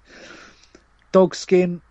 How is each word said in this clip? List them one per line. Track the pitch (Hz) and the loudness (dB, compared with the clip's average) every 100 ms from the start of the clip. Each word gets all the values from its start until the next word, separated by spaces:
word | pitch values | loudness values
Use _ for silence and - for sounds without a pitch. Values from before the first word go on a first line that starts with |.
| _ - - - - _ _ _ _ _ _ | _ -20 -20 -20 -20 _ _ _ _ _ _
Dog | 190 185 - | 0 0 -2
skin, | - 185 180 175 _ | -2 0 0 -6 _